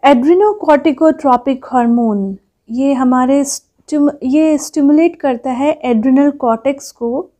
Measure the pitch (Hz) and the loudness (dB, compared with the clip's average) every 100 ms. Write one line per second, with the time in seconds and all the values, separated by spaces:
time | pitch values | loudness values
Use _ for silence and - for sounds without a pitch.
0 | 277 269 269 359 427 415 - 294 320 269 | 4 2 4 2 2 -2 0 2 2 0
1 | 320 311 285 247 277 262 - 254 240 240 | 0 0 0 0 0 -6 -4 -2 0 0
2 | 226 208 196 196 _ _ _ 233 277 269 | 0 -2 -6 -10 _ _ _ -4 -2 0
3 | 262 254 254 277 277 - _ _ - 302 | 0 0 2 0 -2 -6 _ _ -6 0
4 | 285 285 254 294 311 302 - - 277 294 | 0 -2 -2 0 2 0 -4 0 2 4
5 | 339 339 285 240 277 254 285 311 254 233 | 2 0 -4 -4 -6 -2 -2 -2 -2 0
6 | 254 262 285 285 247 226 262 277 - - | 2 2 2 0 -2 -2 -2 -6 -10 -10
7 | 233 254 370 _ | -6 -6 -8 _